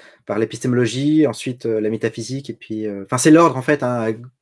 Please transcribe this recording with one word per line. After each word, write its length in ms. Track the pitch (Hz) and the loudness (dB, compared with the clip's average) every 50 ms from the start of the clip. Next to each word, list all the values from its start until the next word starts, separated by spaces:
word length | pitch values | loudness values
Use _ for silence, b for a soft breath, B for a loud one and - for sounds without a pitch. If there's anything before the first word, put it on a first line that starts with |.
| B B B B B | B B B B B
par 140 | - 101 104 | -6 -2 -2
l'épistémologie, 880 | 113 110 - 117 - 127 123 123 123 110 107 127 143 147 151 156 156 | -2 -4 -4 -6 -4 0 2 2 2 0 0 -2 0 2 4 4 2
ensuite, 400 | 131 110 - - 131 123 123 - | 2 0 -4 -8 -10 -10 -6 -6
euh, 120 | 117 110 110 | -4 -2 -2
la 100 | 107 107 | -2 -2
métaphysique, 600 | 113 107 - 113 - - 113 - 127 139 139 - | -4 -2 -4 -4 -4 -6 -10 -8 -8 -10 -10 -12
et 40 | - | -16
puis, 340 | _ - - 110 110 107 | _ -12 -12 -10 -8 -8
euh, 160 | 107 101 98 98 | -8 -8 -10 -8
enfin, 160 | - 131 123 | -6 -4 2
c'est 100 | - 165 | 6 6
l'ordre, 280 | 156 165 170 160 123 | 8 8 8 4 2
en 40 | 131 | -2
fait, 220 | 127 - 147 147 135 | -2 -2 -2 0 0
hein, 320 | 123 123 120 113 113 113 117 120 127 _ _ | -4 -2 -2 -2 -4 -4 -6 -10 -20 _ _